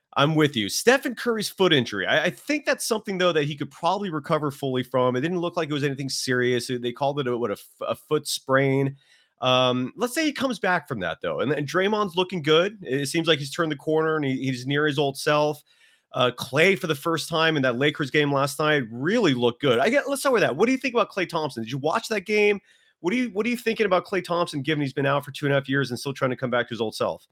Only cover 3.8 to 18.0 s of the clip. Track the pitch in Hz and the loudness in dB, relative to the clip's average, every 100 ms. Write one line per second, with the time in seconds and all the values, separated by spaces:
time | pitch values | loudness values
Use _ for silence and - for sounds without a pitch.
3.8 | 170 196 202 156 139 156 147 139 139 127 | -2 0 -2 -6 -2 0 0 -4 -4 -2
4.8 | 127 131 127 123 156 180 170 170 156 147 | 0 2 2 2 0 -2 -2 -2 -2 -2
5.8 | 143 135 135 - - 127 123 123 117 123 | -2 -4 -6 -6 -2 2 2 0 -2 -6
6.8 | 120 120 139 143 127 120 113 98 - - | -4 -2 -2 -2 -2 -2 -2 -6 -10 -10
7.8 | - 113 - 151 - - - 131 139 135 | -6 -6 -2 -4 -2 -8 0 2 4 2
8.8 | 139 139 _ _ _ - 127 127 127 123 | 0 -4 _ _ _ -4 2 4 4 2
9.8 | 127 - 240 320 311 - 262 226 196 175 | -4 -4 -4 0 -2 0 -4 -2 0 -2
10.8 | - 113 87 80 87 76 113 147 139 170 | -2 -6 -4 -4 -4 -2 0 -2 -2 0
11.8 | 190 214 208 165 185 190 143 156 190 220 | 0 0 -2 -2 -2 -2 2 4 4 -4
12.8 | 180 135 139 170 165 156 143 - 160 139 | -4 -4 -2 -2 2 2 0 -4 -2 -2
13.8 | - 156 160 156 139 131 135 123 127 143 | 0 0 2 0 0 -2 -2 -4 -2 0
14.8 | 151 143 143 139 - 151 151 147 _ _ | 0 0 -2 -2 0 2 2 -2 _ _
15.8 | _ _ _ 135 123 120 - 139 185 190 | _ _ _ 0 0 0 -2 4 4 4
16.8 | 170 143 170 160 - 165 160 156 131 120 | -2 -4 -2 -2 -2 0 2 2 2 2
17.8 | 147 147 | 0 0